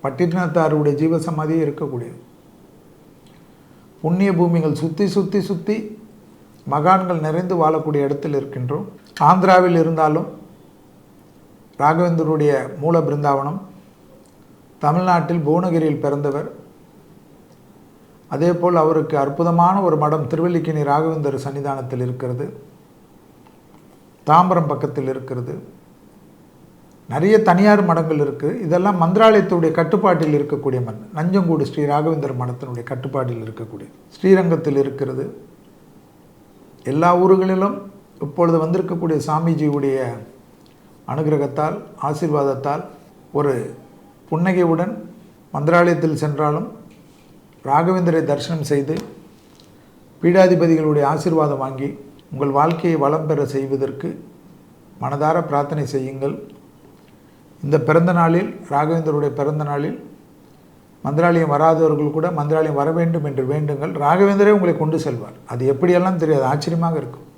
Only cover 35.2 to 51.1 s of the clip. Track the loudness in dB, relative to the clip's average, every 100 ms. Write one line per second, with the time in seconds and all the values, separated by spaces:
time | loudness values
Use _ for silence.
35.2 | -8 -12 -20 -20 _ _ -20 -20 _ _
36.2 | -20 _ -20 -20 -20 -14 -4 0 2 4
37.2 | 6 4 4 0 0 -2 -12 -20 -20 -12
38.2 | -10 0 2 2 0 -2 -2 -4 -2 -2
39.2 | -2 -2 0 0 0 0 -2 -2 -4 -8
40.2 | -14 -20 -20 _ -20 _ -20 -20 -8 -4
41.2 | 0 0 0 -2 -4 -4 -14 -8 -6 -4
42.2 | -2 0 0 -2 -4 -6 -8 -20 -20 -20
43.2 | -6 -2 -2 -2 -6 -12 -20 -20 -20 -20
44.2 | -6 -2 0 2 2 0 -2 -6 -14 -20
45.2 | -20 -20 -10 -4 2 4 4 2 0 -2
46.2 | -4 -2 -2 -2 -6 -12 -20 -20 -20 -20
47.2 | -20 -20 _ -16 0 2 2 2 2 0
48.2 | 0 -4 -4 -6 -2 -2 -2 -6 -8 -20
49.2 | -20 -20 -20 -20 -20 -20 -20 -20 -20 -2
50.2 | 2 6 6 6 4 2 2 2 2